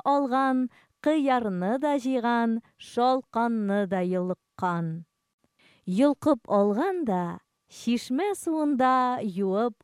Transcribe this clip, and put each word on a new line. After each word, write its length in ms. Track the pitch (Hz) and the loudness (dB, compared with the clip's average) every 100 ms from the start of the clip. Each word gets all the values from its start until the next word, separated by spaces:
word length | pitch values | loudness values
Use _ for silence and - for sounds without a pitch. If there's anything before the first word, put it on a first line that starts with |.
алган, 640 | - 285 277 262 269 262 254 - _ _ | 2 0 2 0 2 0 -2 -8 _ _
кыярны 720 | 294 311 277 254 220 180 185 254 | 0 2 2 2 0 -2 -2 0
да 140 | 294 285 | 0 0
җыйган, 640 | 247 262 233 233 233 226 - | 0 0 0 2 0 -2 -6
шалканны 1120 | _ - 233 247 262 - 226 233 226 202 202 196 | _ -8 0 2 2 -2 -2 0 0 0 0 0
да 160 | 185 | -2
йолыккан. 880 | 180 185 180 180 _ - 185 170 165 165 165 _ _ _ _ _ _ _ - | 0 -2 -2 -6 _ -4 -2 -2 -4 -6 -12 _ _ _ _ _ _ _ -4
Йолкып 680 | 185 285 269 302 262 - | 2 2 4 0 0 2
алган 540 | 202 208 208 381 370 254 | 2 2 2 -2 -2 -2
да, 320 | 180 175 175 _ _ _ | -2 -4 -8 _ _ _
чишмә 640 | - 233 240 - 262 403 392 | -8 -4 -4 -2 -2 -2 -4
суында 840 | 339 311 294 262 254 254 254 247 | -4 -2 0 2 2 2 0 -2
юып 520 | 220 175 190 196 240 220 | -6 -2 -2 0 -2 -4